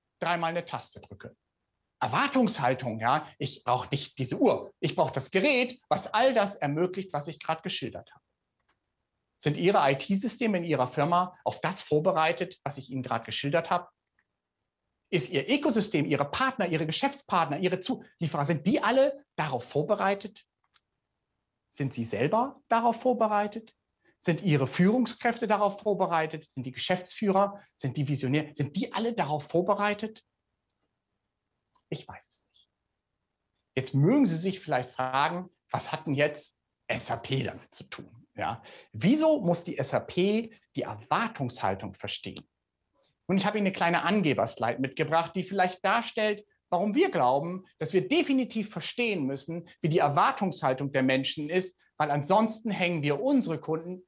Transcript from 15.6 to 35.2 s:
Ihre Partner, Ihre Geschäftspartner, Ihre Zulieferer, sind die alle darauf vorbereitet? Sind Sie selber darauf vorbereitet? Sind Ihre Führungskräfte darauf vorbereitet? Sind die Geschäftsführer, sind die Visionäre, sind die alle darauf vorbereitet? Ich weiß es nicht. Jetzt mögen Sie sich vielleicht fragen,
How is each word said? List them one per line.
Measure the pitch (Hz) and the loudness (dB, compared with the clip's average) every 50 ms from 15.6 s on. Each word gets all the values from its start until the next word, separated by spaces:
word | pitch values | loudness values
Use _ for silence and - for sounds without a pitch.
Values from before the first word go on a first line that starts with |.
| - 311 220 220 - - - 151 151 | 2 2 2 2 0 2 0 0 2
Ihre | 156 147 131 143 | 2 0 0 0
Partner, | - - - 262 262 262 - 190 | -2 0 0 0 0 0 -2 -2
Ihre | 175 160 160 165 | -2 -2 -2 -2
Geschäftspartner, | 156 156 - 269 277 277 - - - 202 175 160 - - 180 | -2 -2 0 -2 -2 -2 -6 -6 0 0 2 2 0 0 0
Ihre | 185 175 180 180 | 0 0 0 -2
Zulieferer, | - - 226 - - - _ - 170 143 - 147 139 | -2 -4 -6 -6 -8 -14 _ -6 -4 -2 -2 0 0
sind | 151 170 143 147 | 0 0 0 2
die | 190 277 - 208 | 2 2 2 2
alle | 214 247 269 269 294 277 - - _ _ | 4 4 4 4 4 2 -4 -12 _ _
darauf | - 156 147 131 117 - | -4 -4 -2 -4 -4 -6
vorbereitet? | - - 147 151 147 208 190 190 196 202 202 - - - - - _ _ _ _ _ _ _ _ _ _ _ _ _ _ _ _ _ _ _ _ _ _ _ _ _ | -4 -2 -2 0 0 0 2 2 0 0 -2 -6 -12 -16 -20 -20 _ _ _ _ _ _ _ _ _ _ _ _ _ _ _ _ _ _ _ _ _ _ _ _ _
Sind | - - 143 123 - | -8 -6 -6 -4 -4
Sie | 120 113 | -6 -6
selber | 110 104 101 127 160 214 226 254 277 - - _ | -4 -2 0 0 2 2 2 0 -2 -4 -12 _
darauf | - 233 226 233 240 226 233 | 0 0 2 2 2 0 2
vorbereitet? | - 254 233 214 220 214 208 202 208 208 208 226 226 - _ _ _ _ _ _ _ _ _ _ | 2 0 2 2 2 2 2 0 0 -2 -4 -10 -14 -16 _ _ _ _ _ _ _ _ _ _
Sind | - 180 160 156 196 | -2 0 0 2 2
Ihre | 185 147 135 135 | 2 2 4 2
Führungskräfte | - - - 180 196 226 262 233 - - - - 233 233 - 233 | 0 2 4 4 4 4 4 2 0 -2 -2 -2 -2 0 0 0
darauf | 208 214 196 208 202 202 - | 0 2 2 2 0 -2 -2
vorbereitet? | - 214 196 190 185 165 170 160 156 160 160 156 - _ | -2 -2 0 2 2 2 2 0 0 -2 -4 -10 -12 _
Sind | _ 131 123 | _ -10 -8
die | 131 | -8
Geschäftsführer, | 123 - - - 185 185 180 - - - 226 196 185 196 202 202 202 - - _ _ | -8 -4 -2 0 0 -2 -2 -6 -8 -2 0 2 4 4 4 2 0 -6 -18 _ _
sind | - - 131 - | -6 -6 -4 -2
die | 151 139 | -2 0
Visionäre, | 147 143 123 131 123 139 156 147 147 - | 0 0 0 0 0 0 0 0 -2 -4
sind | - 135 - 160 | -4 -4 -4 -2
die | 196 262 - - | -4 -4 -4 -4
alle | 208 226 233 226 | -4 -2 -2 -2
darauf | 214 156 143 151 147 - | -2 -2 -2 -2 -4 -4
vorbereitet? | - - 170 185 214 196 202 202 208 202 202 220 220 214 - - _ _ _ _ _ _ _ _ _ _ _ _ _ _ _ _ _ _ _ _ _ _ _ _ _ _ _ _ _ _ _ _ _ | -2 0 0 2 2 2 2 0 0 0 -2 -6 -10 -10 -14 -20 _ _ _ _ _ _ _ _ _ _ _ _ _ _ _ _ _ _ _ _ _ _ _ _ _ _ _ _ _ _ _ _ _
Ich | 156 - - | -10 -10 -10
weiß | - - - - | -12 -18 -18 -20
es | - - - _ _ | -20 -20 -20 _ _
nicht. | _ _ _ _ _ _ _ _ _ _ _ _ _ _ _ _ _ _ _ _ _ _ _ _ _ | _ _ _ _ _ _ _ _ _ _ _ _ _ _ _ _ _ _ _ _ _ _ _ _ _
Jetzt | 131 123 - - | -6 -4 0 2
mögen | 139 147 185 262 294 262 | 4 4 6 6 6 4
Sie | 180 165 | 4 2
sich | 160 180 190 190 - | 0 -2 -4 -4 -4
vielleicht | - 160 147 127 123 - | -4 -4 -2 -2 -4 -4
fragen, | - - 127 127 131 139 | -6 -6 -4 -2 0 0